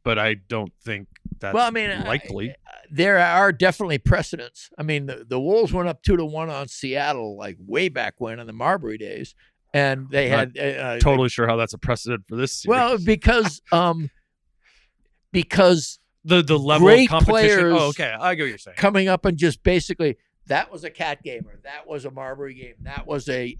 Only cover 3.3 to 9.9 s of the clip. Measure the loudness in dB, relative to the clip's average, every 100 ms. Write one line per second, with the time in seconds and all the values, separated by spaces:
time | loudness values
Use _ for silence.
3.3 | 4 2 4 2 0 -4 -2 2 0 0
4.3 | -10 -14 -18 -20 -10 -6 -6 -6 -12 -6
5.3 | -4 0 2 2 0 -4 -4 0 0 0
6.3 | -6 -8 -8 -10 -10 -6 -2 -2 -2 -6
7.3 | -10 -12 -12 -6 -2 -2 -2 -6 -6 -10
8.3 | -10 -12 -6 -2 -2 -4 -10 -12 -12 -14
9.3 | -18 _ _ _ 0 0